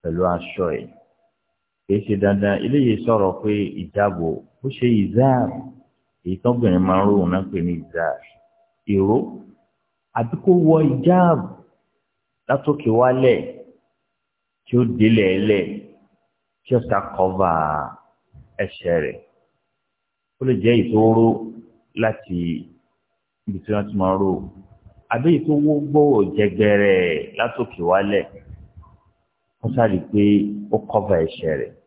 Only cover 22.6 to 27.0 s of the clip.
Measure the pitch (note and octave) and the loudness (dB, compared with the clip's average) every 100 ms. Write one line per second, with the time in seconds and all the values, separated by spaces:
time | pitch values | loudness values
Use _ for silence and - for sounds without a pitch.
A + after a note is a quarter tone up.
22.6 | - _ _ _ _ _ _ _ - G2 | -10 _ _ _ _ _ _ _ -10 -10
23.6 | - G#2 G2+ G#2 F#2 F#2+ G2 F2+ F#2+ - | -4 -4 -4 -2 0 0 0 -2 -8 -18
24.6 | - _ - _ _ A#2 D3+ D#3 D#3 D3 | -20 _ -20 _ _ -2 2 2 2 0
25.6 | D3+ D3 C#3+ D3 D3 A#2+ F#2+ - G#2 F#2 | 2 0 0 2 4 4 2 0 0 2
26.6 | G#2 G2+ G2+ F#2+ | 2 4 4 4